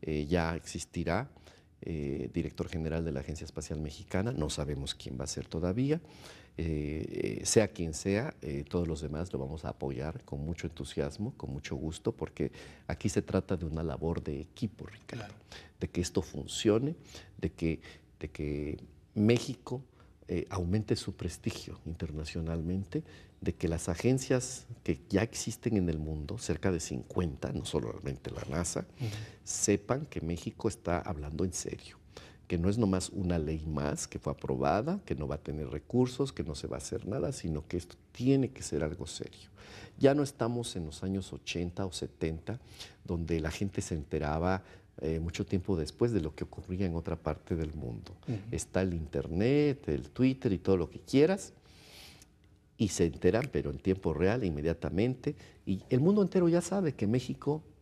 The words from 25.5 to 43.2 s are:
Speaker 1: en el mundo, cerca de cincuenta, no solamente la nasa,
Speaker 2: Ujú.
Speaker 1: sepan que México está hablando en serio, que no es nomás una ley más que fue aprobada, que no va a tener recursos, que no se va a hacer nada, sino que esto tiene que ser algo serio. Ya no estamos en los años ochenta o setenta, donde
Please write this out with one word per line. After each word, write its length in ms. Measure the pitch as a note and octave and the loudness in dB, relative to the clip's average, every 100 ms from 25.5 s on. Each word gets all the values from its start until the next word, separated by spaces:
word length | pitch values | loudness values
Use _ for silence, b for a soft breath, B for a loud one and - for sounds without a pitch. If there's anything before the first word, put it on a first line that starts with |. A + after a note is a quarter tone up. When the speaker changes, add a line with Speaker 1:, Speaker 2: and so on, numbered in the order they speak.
| A2 - G#2+ | -2 0 2
Speaker 1:
en 120 | F2+ | 2
el 80 | D#2 | 0
mundo, 400 | D2+ D#2 C#2+ - | -2 -4 -4 -6
cerca 340 | - D#2 G2 | -2 0 2
de 100 | F2 | 0
cincuenta, 680 | - C2 - - F2 C2+ C#2+ | -2 -6 -2 0 0 0 -4
no 120 | - - | -4 0
solamente 640 | D#2 A1 G#1 - C2+ - | 0 -2 -6 -6 -6 -6
la 140 | - - | -8 -4
nasa, 320 | D2+ F2 - - B | -2 0 -2 -6 B
Speaker 2:
Ujú. 120 | A#2 G#2 A2 B - | -6 -6 -10 B -8
Speaker 1:
sepan 600 | - - G2+ - B2+ D3+ | -2 4 4 4 -2 0
que 160 | - | -4
México 460 | D#2+ E2+ - - A2 | -2 -2 -4 -2 -2
está 320 | - - F2 | -2 0 0
hablando 460 | - D2+ D2 D#2 F#2 | 0 -6 -6 0 0
en 80 | |
serio, 440 | - - - - - - B B B - | 0 -6 -8 -10 -20 -20 B B B -4
que 120 | F2+ | 2
no 100 | E2+ | 2
es 80 | G#2+ | 4
nomás 320 | G#2+ F#2 - | 4 4 0
una 300 | F#2+ F2+ F2 | -2 2 2
ley 260 | D2+ D#2 D#2 | 2 -2 -2
más 420 | D2+ D2 D2 - | 0 0 -2 -4
que 120 | - | -6
fue 140 | - | -4
aprobada, 640 | C#2+ - C2 C2+ F2+ C3 G3 - | -4 -2 0 4 4 2 -2 -2
que 100 | C2+ | -4
no 120 | D2 | -2
va 80 | D2 | -4
a 60 | |
tener 280 | - D2+ C#2+ | -4 -4 -4
recursos, 640 | C#2+ - A#2+ B2+ B2 C#3 | -6 0 4 4 2 -4
que 100 | - | -2
no 100 | G2+ | -4
se 140 | D2+ - | -4 -6
va 80 | B1+ | -6
a 40 | |
hacer 280 | - - - | -4 -6 -4
nada, 240 | - D#3 | -2 -2
sino 340 | C3+ - D2+ - | -2 -2 -4 -2
que 120 | F2 | -6
esto 180 | - - - | -6 -18 -20
tiene 400 | - B2 C3+ B2+ | -2 4 4 4
que 100 | - | -2
ser 220 | - D2+ | -4 0
algo 240 | D#2 - - | 0 -2 -8
serio. 420 | - - - - B B B B - | -8 -10 -12 -20 B B B B 6
Ya 160 | C3+ | 6
no 80 | C#3 | 8
estamos 540 | C#3+ - A#2 A#2+ A#2 - | 4 2 0 0 -2 -4
en 100 | D#2+ | -6
los 160 | - | -4
años 320 | F#2+ F#2+ F#2 | -2 -2 -2
ochenta 540 | C#2 - E2+ F2 E2+ G2 | -8 -6 -2 -2 -2 -4
o 60 | |
setenta, 680 | - D2+ - E2 E2 - A#2 B B B B | -4 -8 -2 -2 -2 -4 -8 B B B B
donde 360 | - F2 | -4 -2